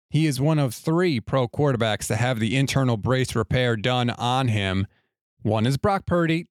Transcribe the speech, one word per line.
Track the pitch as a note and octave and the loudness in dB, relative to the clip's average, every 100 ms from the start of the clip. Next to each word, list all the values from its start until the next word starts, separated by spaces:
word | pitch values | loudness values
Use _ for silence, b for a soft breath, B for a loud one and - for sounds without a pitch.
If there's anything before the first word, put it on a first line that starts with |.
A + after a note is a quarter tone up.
| _ | _
He | D3+ D#3 | 0 0
is | B2+ | 2
one | C#3+ D#3 | 0 2
of | C3+ | 0
three | - - E3 F3+ B2 | -2 -2 0 0 -2
pro | - C3+ A#2+ | -2 -2 0
quarterbacks | - D3 A#2+ A2+ G#2 - | 0 0 2 0 -2 -2
to | A2 | -2
have | B2 A2+ | 0 0
the | A2 C3 | 0 0
internal | C3+ C#3 B2+ A2+ | 0 0 0 0
brace | G#2 C3 B2+ | 0 0 0
repair | B2+ G#2+ B2+ B2 A2+ | -2 0 0 0 0
done | A#2+ B2 A#2+ | 0 0 0
on | - A#2+ C3 B2+ | -2 -2 0 0
him. | G#2+ G2 F#2 G2+ _ _ _ _ _ | 0 0 -2 -4 _ _ _ _ _
One | G#2+ A2 A#2 | -2 0 0
is | C3+ | 0
Brock | G#3 G3 - | 0 -2 0
Purdy, | F3 E3 E3 - | 0 0 -2 -4